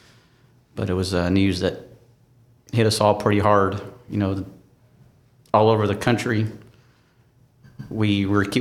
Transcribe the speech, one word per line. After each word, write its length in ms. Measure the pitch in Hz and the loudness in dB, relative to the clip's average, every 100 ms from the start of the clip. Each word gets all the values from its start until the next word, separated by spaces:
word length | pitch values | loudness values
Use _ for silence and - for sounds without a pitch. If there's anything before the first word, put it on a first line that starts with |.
| _ _ _ _ _ _ _ - | _ _ _ _ _ _ _ -8
but 160 | 95 | -4
it 20 | |
was, 220 | 92 92 90 | -4 -2 -2
uh, 140 | 87 | 0
news 320 | 95 98 87 | 2 0 0
that 260 | 92 - - - _ _ _ _ _ _ _ | -4 -6 -14 -20 _ _ _ _ _ _ _
hit 140 | 117 107 | 0 0
us 160 | - | 2
all 140 | 107 101 | 2 2
pretty 240 | - 104 | 2 2
hard. 420 | 101 104 95 101 - - - | 4 4 2 -2 -12 -20 -10
You 80 | 107 | -4
know, 260 | 98 98 - - _ _ _ _ _ _ _ _ _ 107 | -4 -4 -10 -18 _ _ _ _ _ _ _ _ _ 2
all 140 | 110 | 4
over 180 | 110 104 | 4 0
the 80 | 104 | -2
country, 500 | - 117 123 110 110 - - _ _ _ _ _ _ _ _ _ - - - | -2 -2 -2 -2 -4 -8 -20 _ _ _ _ _ _ _ _ _ -20 -20 -10
we 380 | 107 107 101 98 | -4 0 0 0
were, 180 | 101 98 127 | 0 0 0